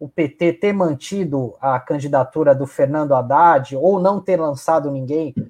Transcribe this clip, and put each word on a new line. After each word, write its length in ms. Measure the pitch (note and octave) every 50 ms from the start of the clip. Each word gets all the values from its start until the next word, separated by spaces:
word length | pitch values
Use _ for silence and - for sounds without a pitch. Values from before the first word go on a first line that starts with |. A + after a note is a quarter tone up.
o 80 | D3+ C3+
P 180 | - F3+ D3+
T 280 | C#3 - - F3 E3+ E3
ter 180 | - G#3 G#3
mantido 840 | G3+ G3 F#3 E3 D3 C3+ - - G3 G3+ F#3 D3+ C#3 C3+ B2+ A2 - -
a 180 | C3 C3+ B2+ B2+
candidatura 760 | - - D3+ C#3+ C3+ C#3+ D3 C3+ B2+ - - D#3 D#3 C#3+ C3+
do 120 | C3 C#3
Fernando 480 | C3+ - - C#3+ C3+ D3 D3+ D3+ C#3+ C#3
Haddad 600 | B2+ B2 A#2+ C#3 D3+ E3+ E3+ D#3+ C#3 C3 - C3+
ou 240 | C3 D3+ F#3 G3+ F#3
não 180 | F3+ G3 G#3 F#3+
ter 220 | F#3+ G3 F#3 E3
lançado 500 | D#3+ D3+ C#3 C3 - - E3 D#3 D3 D3
ninguém 440 | C#3 C3+ C3 B2 D3 D#3+ D#3+ C3+ - - A2+ -